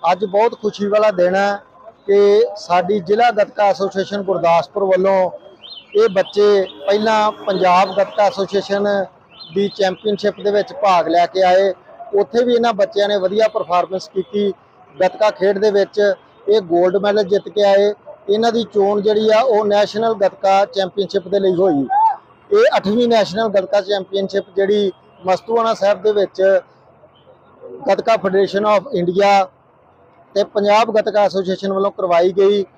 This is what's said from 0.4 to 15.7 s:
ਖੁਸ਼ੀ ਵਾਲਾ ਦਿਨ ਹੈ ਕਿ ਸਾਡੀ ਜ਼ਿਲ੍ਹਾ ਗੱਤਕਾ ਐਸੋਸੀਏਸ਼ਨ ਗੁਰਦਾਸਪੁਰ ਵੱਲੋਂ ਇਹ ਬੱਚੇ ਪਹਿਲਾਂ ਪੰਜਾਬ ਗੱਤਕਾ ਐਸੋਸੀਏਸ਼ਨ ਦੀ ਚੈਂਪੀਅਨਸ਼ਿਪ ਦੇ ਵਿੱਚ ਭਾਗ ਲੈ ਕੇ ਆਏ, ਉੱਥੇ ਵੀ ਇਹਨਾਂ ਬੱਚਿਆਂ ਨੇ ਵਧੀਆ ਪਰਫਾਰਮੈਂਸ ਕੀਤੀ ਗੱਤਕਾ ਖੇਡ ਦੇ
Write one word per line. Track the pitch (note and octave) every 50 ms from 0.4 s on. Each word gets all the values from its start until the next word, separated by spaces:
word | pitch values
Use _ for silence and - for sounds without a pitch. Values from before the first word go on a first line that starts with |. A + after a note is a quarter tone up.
| A3 A#3+ A#3+ -
ਖੁਸ਼ੀ | - G#3+ F#3+ - G3+ G3+
ਵਾਲਾ | G3 G#3+ G#3+ G#3+
ਦਿਨ | G3+ F3+ F3 F3+ F#3
ਹੈ | G3 G3+ G3+ G3+ G3+ - _ _ - - - - _ _
ਕਿ | - G3+ G3+ G3+ G3+ G3+ G#3 A#3 A3 G3+
ਸਾਡੀ | - - - F3 F3+ F3+ F3+ G#3 G#3+
ਜ਼ਿਲ੍ਹਾ | F3 D#3+ G#3 G#3+ A#3 A#3+
ਗੱਤਕਾ | A3+ G#3 G#3 - - - G#3
ਐਸੋਸੀਏਸ਼ਨ | G3+ F#3+ - G3 F#3+ - G3 F#3+ - G3 G3+
ਗੁਰਦਾਸਪੁਰ | G3 F#3 F#3+ F3 E3+ E3+ E3 E3 E3 - _ G#3 G3+
ਵੱਲੋਂ | F#3+ F#3+ F3+ F#3 G3 G3 F#3+ F#3 E3+ - - - - - - - - - - - _ -
ਇਹ | G#3 A3 A3+
ਬੱਚੇ | F#3 F#3+ F#3 - - G3+ G#3 G#3 G#3 G3 F#3+ F#3 - - - -
ਪਹਿਲਾਂ | G3 G#3+ G#3+ A3+ A3 G#3+ G#3+ G#3+
ਪੰਜਾਬ | G#3 - - - G3 F#3 F#3 F3+ F3 F3+ G3 G3 F#3 G3
ਗੱਤਕਾ | G3 F#3+ - - G#3
ਐਸੋਸੀਏਸ਼ਨ | G3 F3+ - G3 F#3 - G3+ F#3 - G3 G3+ G3+ G#3 G3+ G3+ F#3+ F3+ _ _ _ _ _ - - - D#3+
ਦੀ | F#3+ G3+ G3+
ਚੈਂਪੀਅਨਸ਼ਿਪ | - - G3 F#3 F#3 - - G#3+ G#3 F#3+ - G#3 G3+ G#3 F#3+
ਦੇ | G#3
ਵਿੱਚ | G3+ G#3 G3 - F3
ਭਾਗ | F#3 G3+ G3+ F#3 F3 D#3+ D#3+
ਲੈ | E3 E3+ F3
ਕੇ | E3+ - F#3 F#3
ਆਏ, | F3+ F3+ F#3 G3 G3 F3+ - _ _ - - - - -
ਉੱਥੇ | G3+ G3+ - - A#3 B3+
ਵੀ | B3 A#3+
ਇਹਨਾਂ | A#3 A#3 A#3+ A3+
ਬੱਚਿਆਂ | F#3+ G3+ F#3+ - G3+ G3+ G3+
ਨੇ | G#3 G3+
ਵਧੀਆ | F#3 F#3 F#3+ G#3 A3 G#3+
ਪਰਫਾਰਮੈਂਸ | - A3 F3+ D#3+ F3 F3 F3 E3 F#3+ F#3 - -
ਕੀਤੀ | _ F#3+ F3+ - - G3+ G#3 G3+ F#3+ _ _ _ _ _ - _ - -
ਗੱਤਕਾ | F#3 F#3 F#3 - G#3+ G#3+
ਖੇਡ | G3+ - F3+ G3 G3+ G3
ਦੇ | G3+ G#3+